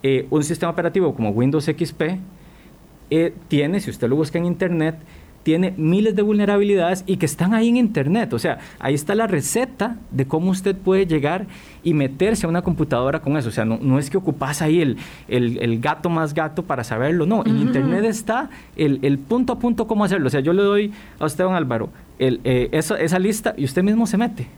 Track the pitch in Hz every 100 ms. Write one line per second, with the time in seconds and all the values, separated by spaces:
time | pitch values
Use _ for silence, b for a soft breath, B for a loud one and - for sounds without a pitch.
0 | 135 131 - 151 147 165 170 165 170 190
1 | 170 - 110 104 127 151 143 160 170 -
2 | 156 185 - B B B B B - -
3 | - 160 170 - - 143 147 196 127 107
4 | 117 143 151 170 175 170 185 170 156 160
5 | B B B B - 165 190 185 156 185
6 | 220 196 208 208 208 202 202 202 170 185
7 | 185 190 151 - 180 226 233 240 226 180
8 | 135 214 180 120 - 131 B B - 143
9 | 151 202 226 185 - 226 254 - 208 233
10 | - 131 135 160 180 185 196 190 185 190
11 | 190 156 143 180 202 B B B 170 151
12 | 135 135 196 226 170 170 175 156 151 120
13 | 131 156 - 151 117 107 110 113 - 131
14 | 143 196 185 135 135 143 160 170 151 107
15 | B B - 123 120 120 120 117 135 156
16 | 175 165 156 147 156 156 - 135 113 110
17 | 135 170 160 220 - 143 143 - 139 -
18 | 220 214 - 233 294 B B - 151 135
19 | 139 135 - 240 254 240 240 214 220 214
20 | 202 190 131 143 139 185 202 202 208 208
21 | B B 156 151 185 185 139 113 110 B
22 | B - 131 123 139 127 123 156 156 214
23 | 160 185 190 214 226 - 135 - 190 220
24 | 226 196 240 - 123